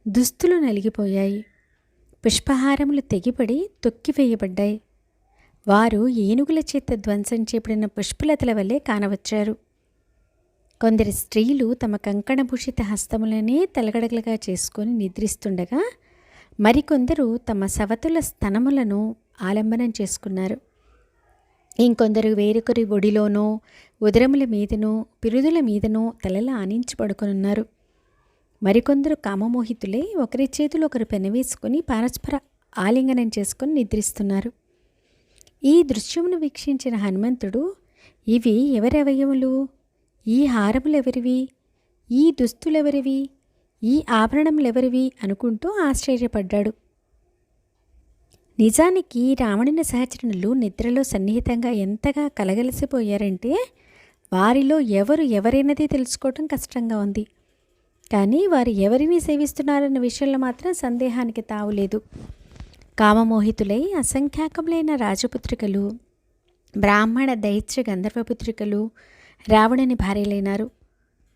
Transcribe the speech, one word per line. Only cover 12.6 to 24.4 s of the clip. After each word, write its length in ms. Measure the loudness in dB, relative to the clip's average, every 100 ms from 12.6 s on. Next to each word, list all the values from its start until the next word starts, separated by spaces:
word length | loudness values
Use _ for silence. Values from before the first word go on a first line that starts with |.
| -6 -6
హస్తములనే 840 | -4 -4 -4 -4 -2 0 0 0 0
తలగడగలుగా 720 | 0 -2 0 -2 -2 -2 -4 -4
చేసుకొని 440 | -4 -6 -6 -4
నిద్రిస్తుండగా, 960 | -2 -2 -2 -4 -4 -4 -4 -2 -2 -2 -6 _ _ _ -20 _ 2
మరికొందరు 800 | 4 4 4 0 2 0 0 -2
తమ 280 | -4 -2 -2
సవతుల 540 | -2 -2 -2 0 -2
స్తనములను 960 | -2 -4 -2 0 2 2 0 -2 -2 -6 _ -8
ఆలంబనం 520 | -2 0 0 0 -2 -2
చేసుకున్నారు. 600 | -6 -6 -6 -4 -4 -6 _ _ _ _ _ _ _ _ _ _ _ 2
ఇంకొందరు 500 | 2 4 2 2 0
వేరొకరి 540 | 2 2 0 0 -2
ఒడిలోనో, 760 | 0 2 2 2 2 0 0 -2 -10 -20 _ _
ఉదరముల 440 | 2 4 4 2